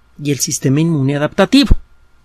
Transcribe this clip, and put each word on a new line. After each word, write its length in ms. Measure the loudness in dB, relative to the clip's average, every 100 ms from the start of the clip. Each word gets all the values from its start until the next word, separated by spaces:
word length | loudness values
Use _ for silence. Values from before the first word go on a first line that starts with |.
| _ -10
y 80 | -6
el 80 | -4
sistema 440 | -6 -4 -2 0
inmune 340 | 0 0 -2 -2
adaptativo. 600 | -4 -2 2 2 4 2 0 _ _ _